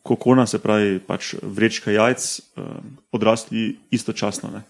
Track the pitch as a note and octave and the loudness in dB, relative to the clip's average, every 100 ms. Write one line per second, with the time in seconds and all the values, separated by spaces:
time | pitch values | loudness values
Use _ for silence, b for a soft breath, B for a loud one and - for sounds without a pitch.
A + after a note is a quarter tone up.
0 | - A#2+ - C3 A#2 G#2 - G#2+ G#2 F#2+ | 0 0 6 6 4 0 0 2 2 0
1 | - F#2 - - G2+ G2 A2 - - G#2 | -4 -6 -6 -10 -10 0 0 0 -2 2
2 | A2+ B2+ - - - - - - - C3 | 4 2 -4 -8 -12 -14 -12 -14 -16 -20
3 | _ A#2 A2 A2+ - A2+ A2 - _ B2 | _ 0 2 2 0 -4 -4 -6 _ -4
4 | - A2 G#2 G2 A2 G2+ G#2+ | -4 -4 -4 -4 -10 -12 -16